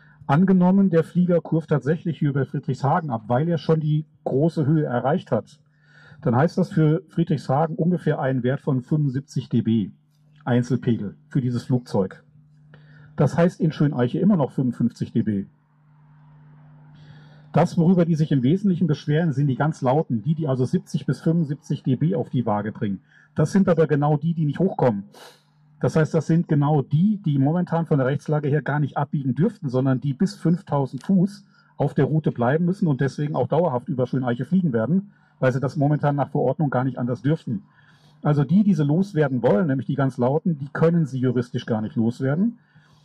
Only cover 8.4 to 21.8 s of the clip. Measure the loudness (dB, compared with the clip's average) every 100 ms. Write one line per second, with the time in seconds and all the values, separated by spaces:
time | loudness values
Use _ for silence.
8.4 | -2 -2 -2 -4 0 0 0 -4 -6 -8
9.4 | -2 -2 2 0 -2 -8 _ _ _ _
10.4 | -2 0 0 -2 0 -2 -4 -12 _ -4
11.4 | -2 -4 -2 -4 -2 -2 -2 -6 _ _
12.4 | _ _ -20 -20 -20 -20 -8 0 0 2
13.4 | 0 2 -2 2 0 0 -2 0 2 2
14.4 | 0 -2 -2 0 -2 -4 -6 -2 -2 -2
15.4 | -6 _ _ _ _ _ _ _ -20 -20
16.4 | -20 -20 -20 -20 -20 -20 -20 -20 -20 -20
17.4 | -2 0 2 2 4 4 4 2 2 2
18.4 | 2 2 2 2 0 0 0 0 0 0
19.4 | 0 0 -2 -2 0 0 0 -2 -2 -2
20.4 | -2 -2 0 -2 -4 -6 -4 -2 0 0
21.4 | -2 -6 -6 -4